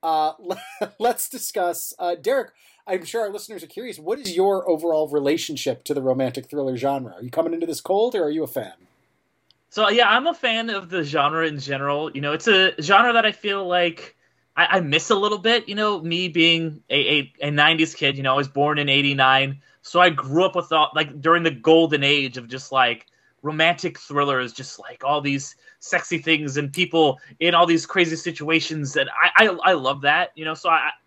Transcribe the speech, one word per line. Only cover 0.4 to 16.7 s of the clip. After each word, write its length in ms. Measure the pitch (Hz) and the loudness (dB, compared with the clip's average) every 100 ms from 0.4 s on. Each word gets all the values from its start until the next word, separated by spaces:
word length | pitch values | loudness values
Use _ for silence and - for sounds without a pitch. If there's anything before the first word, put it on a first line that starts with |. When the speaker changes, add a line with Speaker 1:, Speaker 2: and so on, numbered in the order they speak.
| 190 190 - - 202 _ | -8 -8 -10 -10 -10 _
Speaker 1:
let's 280 | 233 233 - | -2 -2 -6
discuss, 640 | 254 - - 175 170 - - | -8 -8 -2 -2 -2 -10 -6
uh, 160 | 180 | -4
Derek, 380 | 175 147 269 226 _ _ _ - | -2 0 -2 -2 _ _ _ -6
I'm 200 | 190 - | -6 -4
sure 160 | 226 | -4
our 120 | 208 | -4
listeners 300 | 196 - 208 | -6 -12 -16
are 40 | 165 | -14
curious, 300 | - 240 151 | -14 -12 -12
what 220 | 151 254 | -6 -6
is 160 | 226 170 | -4 2
your 340 | 190 196 180 | 2 2 0
overall 380 | 160 170 156 156 | -2 0 0 0
relationship 760 | 147 139 156 - 143 - 120 - | 0 0 0 -2 -6 -4 -6 -4
to 100 | 143 | -2
the 60 | |
romantic 440 | 131 127 131 123 127 | 0 0 0 -4 -8
thriller 300 | 147 135 127 | -4 -4 -2
genre? 360 | 135 139 123 | -2 -2 -6
Are 100 | 90 | -12
you 80 | 123 | -8
coming 220 | 139 330 | -2 -2
into 120 | 330 339 | -2 -4
this 160 | 151 | -6
cold, 320 | - 196 233 | -2 0 0
or 120 | 226 156 | 0 -2
are 40 | |
you 140 | 156 | -2
a 40 | 143 | -4
fan? 260 | - 110 - _ _ _ _ _ _ _ _ _ | -6 -8 -14 _ _ _ _ _ _ _ _ _
Speaker 2:
So, 180 | - 208 | 0 2
yeah, 180 | 226 226 | 4 4
I'm 200 | 226 302 | 4 2
a 80 | 339 | -2
fan 340 | 247 226 226 | -2 -2 -4
of 200 | 202 180 | -8 -6
the 140 | 180 | -6
genre 440 | 143 151 143 160 160 | -4 0 0 0 -2
in 120 | 147 | -4
general. 520 | 131 139 139 143 156 | -8 -6 -4 -4 -4
You 100 | 139 | -6
know, 120 | 143 | -6
it's 140 | 160 226 | -2 2
a 320 | 196 185 - | 4 4 0
genre 340 | 151 196 240 | 4 4 6
that 120 | 233 220 | 4 0
I 60 | |
feel 360 | - 208 202 185 | -2 -6 -6 -2
like 480 | 175 175 165 - _ _ _ _ - | 0 0 -2 -18 _ _ _ _ 0
I, 220 | 170 190 | 2 2
I 20 | |
miss 300 | 160 151 - | 2 -2 0
a 60 | 208 | 0
little 220 | 208 208 | 0 -2
bit, 300 | 196 233 220 | 0 0 -2
you 80 | 202 | -4
know, 240 | 214 202 | -2 -2
me 300 | 160 170 185 | -4 -4 -2
being 520 | 160 165 165 165 | 2 4 4 -2